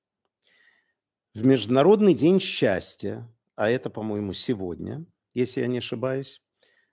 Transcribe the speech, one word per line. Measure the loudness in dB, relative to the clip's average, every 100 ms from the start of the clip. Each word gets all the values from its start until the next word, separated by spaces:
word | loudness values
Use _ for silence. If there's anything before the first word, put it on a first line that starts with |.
| _ _ _ _ _ _ _ _ _ _ _ _ _
В | 0 4
Международный | 4 4 4 6 6 6
день | 4 4 2
счастья, | 0 0 0 0 -4 -10 -10 -10 -14 _ _
а | -4 0
это, | 0 -4
по-моему, | -8 -6 -4 -6
сегодня, | -6 -6 -4 -6 -8 -10 -10 -14 _ _
если | -6 -4 -4
я | -4
не | -4
ошибаюсь, | -6 -6 -6 -6 -10 -16 _ _ _ _ _